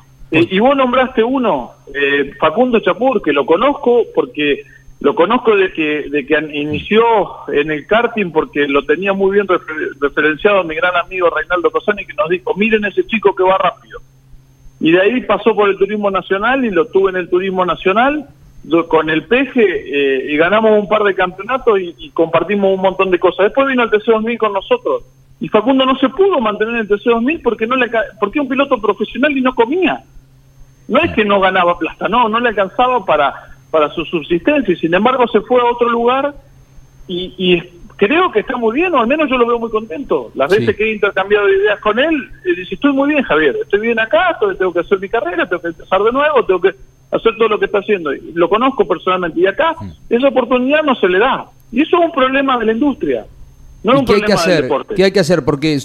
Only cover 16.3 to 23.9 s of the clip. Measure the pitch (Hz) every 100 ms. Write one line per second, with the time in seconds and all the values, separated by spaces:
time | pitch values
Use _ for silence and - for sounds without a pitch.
16.3 | 196 220 269 240 170 156 190 190 180 175
17.3 | 180 190 185 180 156 185 202 262 294 -
18.3 | - - - - 165 165 160 156 156 151
19.3 | 247 269 254 208 147 - 143 139 131 135
20.3 | 147 165 214 220 214 202 208 202 190 185
21.3 | 175 208 254 240 202 175 160 151 - 160
22.3 | 165 165 202 196 196 190 180 190 180 185
23.3 | 170 202 269 269 254 226